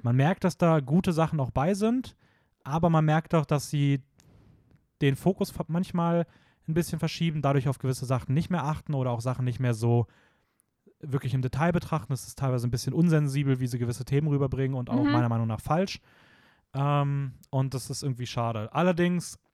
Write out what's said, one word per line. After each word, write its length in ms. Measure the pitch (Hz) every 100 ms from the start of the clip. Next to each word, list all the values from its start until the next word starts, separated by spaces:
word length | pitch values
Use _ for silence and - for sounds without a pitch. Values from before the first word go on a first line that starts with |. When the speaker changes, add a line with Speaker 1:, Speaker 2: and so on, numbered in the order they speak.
Speaker 1:
Man 140 | 117 127
merkt, 280 | 147 190
dass 140 | 180 -
da 220 | 170 160
gute 320 | 127 170 190
Sachen 280 | 160 160 156
auch 100 | 123
bei 240 | 127 156
sind, 420 | 202 220 254 - - _ _ _ _
aber 260 | - 156 170
man 140 | 160
merkt 300 | 156 156 -
auch, 120 | 165 139
dass 240 | 147 -
sie 320 | 147 143 139 - _ _ - - _ _ _ _ -
den 160 | 139 135
Fokus 340 | 180 196 196
fa-, 140 | - 160
manchmal 580 | 165 190 175 170 170 165 _ _ _ -
ein 60 |
bisschen 240 | 160 165 165
verschieben, 440 | 160 - 165 156
dadurch 260 | 139 139 143
auf 100 | 131
gewisse 280 | 127 127 127
Sachen 280 | 127 -
nicht 160 | 139 -
mehr 140 | 175
achten 300 | 139 156 -
oder 160 | 139 127
auch 100 | 117
Sachen 240 | 123 123
nicht 160 | 127 113
mehr 140 | 123
so 320 | 107 117 120 113 _ _ _ _ _ _ _ _ _
wirklich 340 | 156 139 131
im 80 | 135
Detail 300 | 127 131 170
betrachten. 400 | 170 - 160 -
Es 140 | 135 -
ist 120 | -
teilweise 280 | 135 127 120
ein 40 |
bisschen 240 | 120 135
unsensibel, 680 | 143 170 156 147 139 139 127
wie 60 | 127
sie 120 | 123
gewisse 260 | 120 123
Themen 240 | 123 139 156
rüberbringen 480 | 143 139 131 135 135
und 120 | 123
auch 120 | -
Speaker 2:
Mhm. 80 | -
Speaker 1:
meiner 160 | 120 120
Meinung 180 | 113 113
nach 140 | 107
falsch. 400 | - 156 196 - _ _ _ _ _ _ _
Ähm, 580 | 135 143 143 143 139 135 - -
und 240 | 135 135
das 160 | 131 -
ist 120 | 135
irgendwie 240 | 143 120 120
schade. 460 | 123 117 110 107
Allerdings 680 | 147 180 170 175 180 - - _